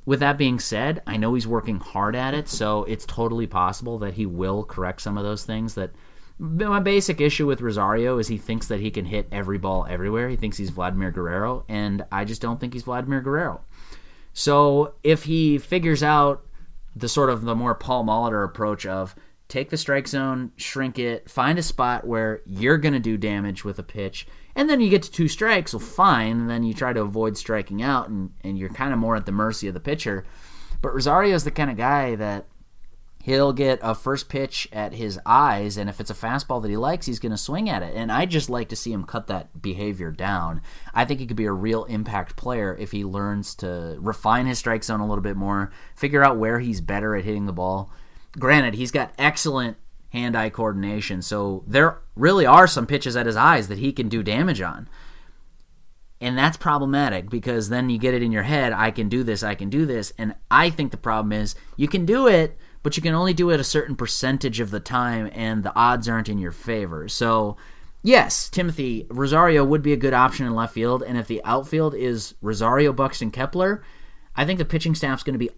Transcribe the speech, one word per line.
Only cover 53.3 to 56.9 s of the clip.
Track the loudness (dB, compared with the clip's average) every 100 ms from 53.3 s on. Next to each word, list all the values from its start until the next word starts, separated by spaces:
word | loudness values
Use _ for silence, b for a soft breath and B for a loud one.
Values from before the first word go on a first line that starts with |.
| 4
eyes | 6 6 2
that | -2
he | -2
can | -2 -2
do | -2
damage | 0 0 0 0
on. | -4 -6 -12 b b b b b -20 -20 -20 -20 -20 -20 -20 -8
And | -4 2
that's | 2 2
problematic | 0 2 2